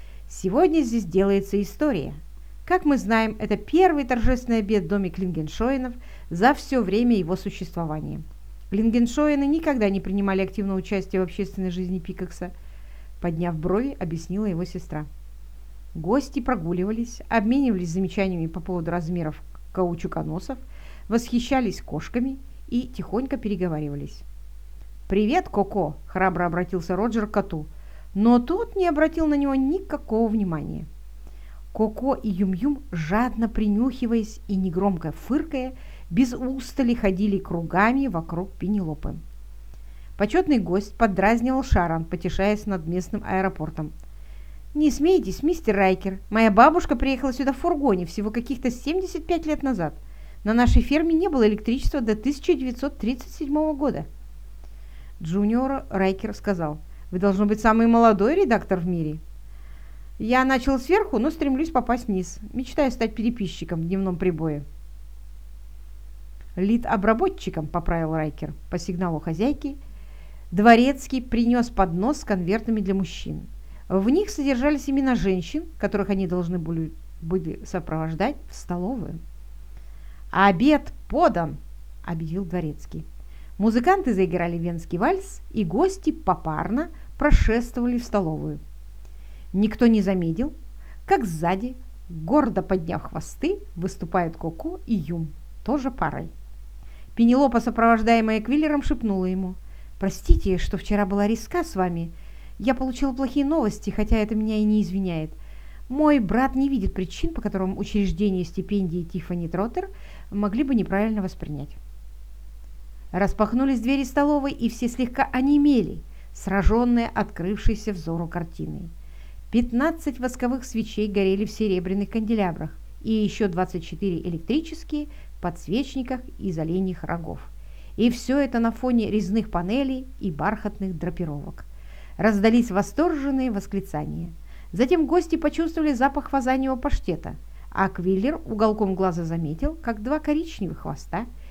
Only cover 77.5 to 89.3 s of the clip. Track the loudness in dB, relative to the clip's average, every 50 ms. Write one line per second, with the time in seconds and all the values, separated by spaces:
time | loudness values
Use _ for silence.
77.5 | -6 -8 -10 -6 -6 -6 -4 -4 -4 -2 -2 -2 -2 0 0 -2 -2 -4 -10 -14
78.5 | -14 -14 -8 -6 -4 -4 -2 -4 -4 -4 -6 -8 -8 -10 -12 -12 -14 -14 -16 -14
79.5 | -14 -16 -16 -16 -16 -16 -14 -14 -14 -14 -14 -14 -14 -14 -12 -4 2 6 6 6
80.5 | 6 6 6 6 6 6 2 -2 -12 -12 -8 -2 0 4 4 4 4 2 -2 -2
81.5 | -4 -8 -12 -14 -14 -14 -14 -14 -14 -12 -8 -8 -6 -6 -4 -4 -4 -4 -4 -4
82.5 | -4 -4 -2 -4 -6 -8 -10 -10 -10 -10 -10 -12 -14 -14 -14 -14 -14 -14 -14 -12
83.5 | -4 2 2 4 4 4 4 4 4 4 4 2 2 2 2 2 2 0 0 0
84.5 | 0 -2 -2 -2 -4 -4 -6 -4 -2 2 2 2 2 0 -2 -8 -12 -12 -12 -6
85.5 | -2 -2 -2 0 2 2 2 2 0 0 -2 -2 -2 0 0 0 0 0 0 -4
86.5 | -4 -2 -2 -2 -2 -2 -2 -4 -8 -14 -14 -14 -4 2 6 8 8 8 8 6
87.5 | 4 2 2 0 -2 -2 0 0 0 0 -2 0 0 0 2 0 -2 -4 -4 -6
88.5 | -6 -8 -10 -14 -16 -16 -16 -16 -16 -16 -16 -16 -16 -16 -14 -14